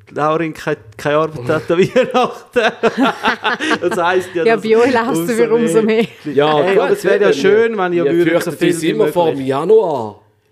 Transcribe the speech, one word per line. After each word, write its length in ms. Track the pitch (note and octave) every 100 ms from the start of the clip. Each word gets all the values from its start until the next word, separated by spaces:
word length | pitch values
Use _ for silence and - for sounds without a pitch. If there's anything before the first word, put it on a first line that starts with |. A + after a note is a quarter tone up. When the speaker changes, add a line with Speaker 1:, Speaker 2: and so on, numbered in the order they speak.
| -
Speaker 1:
Laurin 380 | C3+ D3+ D#3+ D#3+
keine, 220 | D3+ D#3+ D3 - -
keine 200 | D3 D3+
Arbeit 320 | D#3+ D3 A#2+
hat 200 | D#3 -
an 100 | E3+
<laughs> 20 |
Weihnachten. 800 | F#3 B3 B3+ B3+ A#3 - - A#3+ A3+ A#3 A3+ - B3 - - A#3 G#3+ A#3+ D#4 A3+
Das 160 | F3 G#3+
heisst 300 | E3+ F#3 F3+
ja, 100 | -
Speaker 2:
Ja, 100 | A#3
Speaker 1:
dass 80 | A3
Speaker 2:
bei 120 | G#3+ A3
euch 160 | B3
lässt 160 | A#3+ A#3
Speaker 1:
umso 140 | - -
Speaker 2:
es 60 | A3+
wieder 140 | A#3
umso 300 | A#3 A3+ A3
Speaker 1:
mehr. 220 | A3 A3 A3+ -
Speaker 2:
mehr. 100 | D3+
Speaker 3:
Ja, 240 | C3+ D3+ D3+
Speaker 1:
Hey, 120 | F3+
Speaker 3:
gut, 80 | F#3+
Speaker 1:
aber 80 | F#3+
es 120 | G3+
wäre 160 | F3+ G3+
ja 80 | G3
Speaker 3:
eben, 80 | C#3
Speaker 1:
schön, 340 | F#3+ G#3+ A3+
Speaker 3:
ihr, 60 | G#3+
Speaker 1:
wenn 140 | F3+
ihr 120 | F3 C#3+
Speaker 3:
ihr 60 |
Speaker 1:
würdet 300 | E3+ D#3+ E3
so 60 | F3
Speaker 3:
fürchtet 60 | C#3+
Speaker 1:
viel 80 | E3+
Speaker 3:
uns 80 | E3
Speaker 1:
wie 80 | D#3+
Speaker 3:
immer 160 | D#3+ D#3
vor 160 | F3 D#3+
dem 60 |
Speaker 1:
möglich. 140 | C#3+ C3
Speaker 3:
Januar. 720 | C3+ F3 A3 F3+ C3+ G#2+ G2+ _ _ _